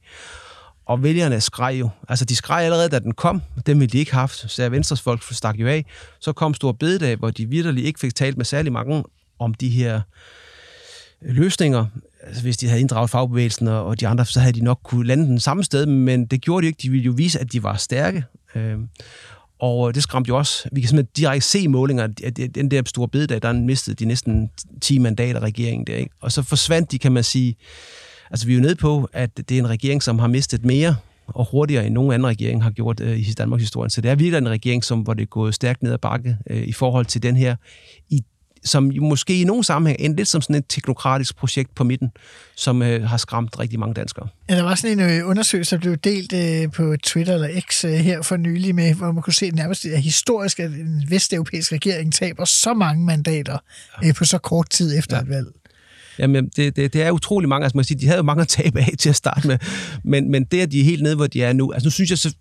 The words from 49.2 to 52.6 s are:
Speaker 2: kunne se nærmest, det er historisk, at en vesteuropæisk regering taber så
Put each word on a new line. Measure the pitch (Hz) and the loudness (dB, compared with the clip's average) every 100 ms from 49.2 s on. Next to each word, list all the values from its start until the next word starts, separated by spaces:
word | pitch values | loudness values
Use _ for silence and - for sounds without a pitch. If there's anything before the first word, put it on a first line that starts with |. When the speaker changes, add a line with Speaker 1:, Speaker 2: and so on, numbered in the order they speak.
Speaker 2:
kunne | 156 | -2
se | - 190 | -2 0
nærmest, | 160 160 190 | -2 -2 -4
det | 165 | -2
er | 151 | -2
historisk, | 147 - - 226 196 - | 0 0 0 0 -2 -4
at | 170 | -6
en | 147 160 156 143 | -6 -4 -2 0
vesteuropæisk | 185 - 170 160 165 160 | 0 0 -2 -4 -4 -4
regering | 156 196 170 160 | -2 -2 -2 -2
taber | - 185 170 175 | -2 -2 -4 -2
så | - | 0